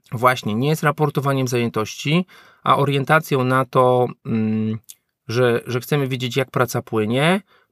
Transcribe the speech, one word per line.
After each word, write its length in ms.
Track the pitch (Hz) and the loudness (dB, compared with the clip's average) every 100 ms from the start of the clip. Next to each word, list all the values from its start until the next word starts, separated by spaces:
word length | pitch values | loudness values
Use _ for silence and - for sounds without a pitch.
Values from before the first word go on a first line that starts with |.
| - | -10
właśnie 420 | 113 123 123 113 | 0 2 2 -2
nie 140 | 107 139 | -2 0
jest 140 | 160 | 0
raportowaniem 640 | 151 147 151 147 139 135 127 | 0 0 0 0 0 0 0
zajętości, 800 | 123 117 113 107 - 139 165 185 - - _ | 0 -2 -2 -6 -6 -2 0 -2 -10 -20 _
a 140 | 135 131 | 0 0
orientacją 680 | 139 139 135 156 - 139 | 0 0 2 0 2 0
na 200 | 127 131 | 2 0
to, 420 | 127 131 127 123 123 - - | 0 2 4 4 0 -4 -4
mm, 520 | 113 110 110 110 110 - - _ _ - | -2 0 -2 -2 -6 -10 -20 _ _ -4
że, 320 | 113 123 117 - | 0 2 2 -2
że 140 | 123 | -6
chcemy 280 | - 147 131 | -2 -2 -2
wiedzieć, 280 | 131 127 123 | -4 -2 -2
jak 140 | 123 | -2
praca 320 | 131 123 123 | 0 0 -2
płynie, 580 | - 110 107 127 156 196 - _ _ | -2 -2 0 2 2 0 -2 _ _